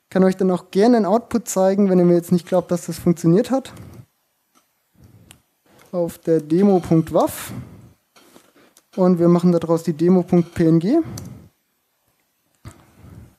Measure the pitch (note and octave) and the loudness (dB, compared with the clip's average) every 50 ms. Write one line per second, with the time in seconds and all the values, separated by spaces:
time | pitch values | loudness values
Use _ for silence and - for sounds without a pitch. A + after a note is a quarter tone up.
0 | _ - - F#3 F#3 F#3+ F#3 - F#3+ F#3 F3+ F3 - - - F#3 G#3 B3 B3 A3+ | _ -4 0 2 2 2 2 0 -2 -2 -2 -4 -6 -6 -2 0 2 4 2 2
1 | G3+ E3+ G#3 A#3+ - - - A3+ - - - F#3+ F#3+ F#3+ G3 G3+ G#3 F#3+ F#3 F3+ | 2 0 -2 -2 -2 -4 -8 -8 -6 -4 -2 0 0 0 2 0 0 2 2 2
2 | F3 F3 F3 E3+ E3+ - F#3 F3 - - F#3 F3+ E3+ - F3+ E3+ - - E3 - | 4 4 2 2 0 -2 -4 -4 -2 -2 -2 -2 -2 -2 -6 -6 -6 -10 -10 -4
3 | - F3 E3+ - - E3 E3+ G3+ B3 - B3 C4+ C4 - - - - - - - | -2 -2 -2 0 0 2 2 2 0 -2 -4 -6 -6 -8 -18 -20 -20 -20 -20 -20
4 | - _ _ _ _ _ _ _ _ _ _ _ _ _ _ _ _ _ _ _ | -20 _ _ _ _ _ _ _ _ _ _ _ _ _ _ _ _ _ _ _
5 | - - _ - _ - - _ _ _ _ _ _ _ _ _ _ _ - F3+ | -20 -20 _ -20 _ -20 -20 _ _ _ _ _ _ _ _ _ _ _ -6 -6
6 | E3+ E3 - - - E3+ E3 D#3+ D3+ D3 D#3+ F3+ G3+ G#3 F#3+ F3+ E3+ - E3+ D#3+ | -6 -6 -8 -8 -2 0 0 0 0 0 0 2 4 4 2 2 2 2 0 0
7 | D#3+ - D3 F#3+ C#4 D#4 - - - - - - - - - - - - _ _ | 0 0 0 0 0 -2 -4 -10 -14 -14 -14 -16 -16 -18 -20 -20 -20 -20 _ _
8 | _ _ _ _ _ _ _ _ _ _ _ _ _ _ _ _ _ _ - - | _ _ _ _ _ _ _ _ _ _ _ _ _ _ _ _ _ _ -4 0
9 | F#3 F#3 F#3 E3 E3+ F3 F3 F3 F3 F3+ E3+ E3 E3 D#3+ E3+ E3 E3 F3+ D#3 D3 | 2 2 2 2 2 2 2 2 2 2 0 0 0 -2 -2 -2 -2 -4 -4 -2
10 | E3 F3 F#3 F3+ F3 - F3+ F3 E3 - - - E3 D#3+ E3 E3 E3+ G3+ C#4+ E4+ | 0 2 2 2 0 0 0 0 0 -2 -2 -2 0 2 2 2 0 0 0 -2
11 | D#4 - - - - - - - - _ _ _ _ _ _ _ _ _ _ _ | -2 -4 -10 -16 -18 -18 -20 -20 -20 _ _ _ _ _ _ _ _ _ _ _
12 | _ _ _ _ _ _ _ _ _ _ _ _ - - - _ _ _ _ _ | _ _ _ _ _ _ _ _ _ _ _ _ -20 -20 -20 _ _ _ _ _
13 | - - - - - - _ | -20 -20 -20 -20 -20 -20 _